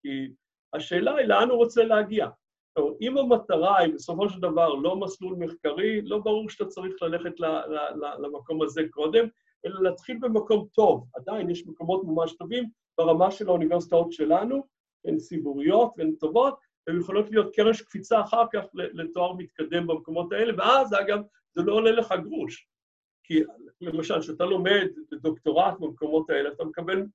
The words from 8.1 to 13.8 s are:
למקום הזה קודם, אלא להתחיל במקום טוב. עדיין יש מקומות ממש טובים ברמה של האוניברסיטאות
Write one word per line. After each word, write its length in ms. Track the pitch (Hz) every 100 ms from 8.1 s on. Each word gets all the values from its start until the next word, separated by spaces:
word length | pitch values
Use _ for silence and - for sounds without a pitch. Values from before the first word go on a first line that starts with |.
| - 143
למקום 360 | 143 139 160
הזה 200 | 151 143 160
קודם, 380 | - 156 220 233 _ _ _ -
אלא 160 | 190
להתחיל 360 | 185 175 - 240
במקום 460 | 254 220 - 208 214
טוב. 340 | - 208 143 - -
עדיין 340 | - 185 175
יש 180 | 170 -
מקומות 360 | 160 165 190
ממש 300 | 185 160 165
טובים 360 | - 185 240 233 _ _ -
ברמה 320 | 165 170 185
של 160 | 190 208
האוניברסיטאות 640 | 175 160 175